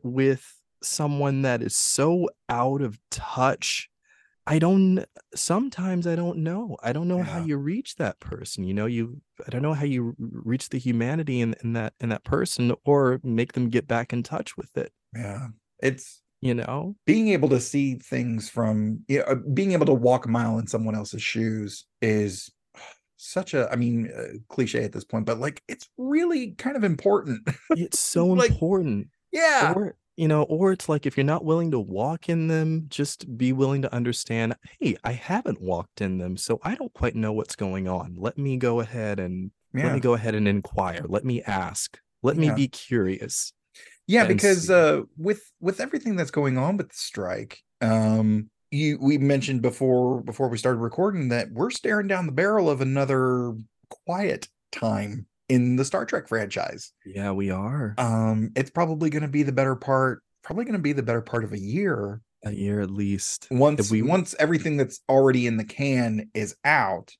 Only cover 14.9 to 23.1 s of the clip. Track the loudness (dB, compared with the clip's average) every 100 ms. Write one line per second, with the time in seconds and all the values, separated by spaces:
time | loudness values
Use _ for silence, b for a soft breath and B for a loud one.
14.9 | _ _ -10 -8 -8 -10 -14 _ -4 -2
15.9 | -2 -10 -20 _ -6 -2 -2 -4 -6 -8
16.9 | -4 2 4 4 4 4 2 2 0 0
17.9 | -2 -6 -4 -2 -4 -6 -2 0 0 0
18.9 | -4 -2 0 0 -2 0 0 2 4 4
19.9 | 4 4 2 2 0 0 -2 -2 -4 -2
20.9 | -4 -6 -6 -4 -2 -2 -2 -6 -12 -18
21.9 | -4 0 2 0 -4 -14 _ _ -20 B
22.9 | B _